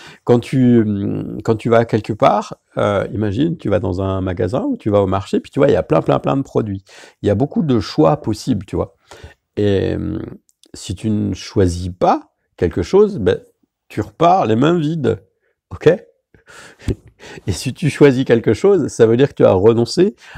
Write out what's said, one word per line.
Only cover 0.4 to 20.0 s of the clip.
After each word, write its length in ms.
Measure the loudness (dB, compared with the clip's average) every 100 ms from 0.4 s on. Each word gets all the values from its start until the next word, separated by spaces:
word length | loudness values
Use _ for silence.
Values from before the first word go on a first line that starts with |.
| 0 0 4 4
hum, 580 | 2 -2 -4 -6 -8 -8
quand 120 | -4 -2
tu 140 | 2
vas 140 | 2
quelque 300 | 2 -2 -4
part, 420 | 0 2 2 -4 -14 _ -4
euh, 280 | -2 -2 -4
imagine, 440 | -4 -4 -2 -2 -4
tu 100 | -2
vas 120 | -2
dans 220 | -2 -4
un 200 | -4 -4
magasin 420 | -4 -4 -4 -2
ou 140 | -4 -4
tu 120 | 0
vas 120 | 2
au 60 | 2
marché, 340 | -2 -4 -6
puis 100 | -4
tu 80 | 0
vois, 80 | 2
il 60 |
y 40 | 2
a 60 |
plein, 180 | 0 0
plein, 180 | 0 -2
plein 180 | 0 -4
de 40 |
produits. 440 | -2 -4 -4 -8 -12 -20 -20 _
Il 60 | -2
y 20 |
a 60 | 0
beaucoup 280 | -2 -2
de 180 | 0 -2
choix 340 | -2 2 2 2
possibles, 480 | -4 -6 -4 -4 -4
tu 120 | -6
vois. 180 | -6 _ _ -20 -20 _ _ -2
Et, 380 | 0 0 0 -4
hum, 300 | -6 -8 -10 -16 _ _ _
si 220 | -16 -12 -8
tu 140 | -4
ne 240 | -2 -2
choisis 560 | -6 -4 0 0 0 -8
pas 420 | -2 0 0 -4 _ _ -4
quelque 260 | -4 -2
chose, 360 | 0 2 2 2
ben, 220 | -2 -2 _ _ _ _ _
tu 100 | -8
repars 460 | -8 0 2 2 2
les 100 | 2
mains 220 | 2 0
vides. 440 | -2 -2 -4 -4 _ _ _ _ -20
OK ? 200 | 0 0
<laughs> 1500 | 0 -4 _ _ _ _ -20 -20 -14 -10 -10 -12 _ -20 -14 -8
Et 40 |
si 220 | -6 -8
tu 160 | -4 -2
choisis 340 | 4 4 4
quelque 300 | 2 2 2
chose, 340 | 0 2 2 0
ça 180 | 2 4
veut 120 | 4
dire 100 | 0
que 60 |
tu 120 | 2 4
as 60 |
renoncé 640 | 4 4 4 0 0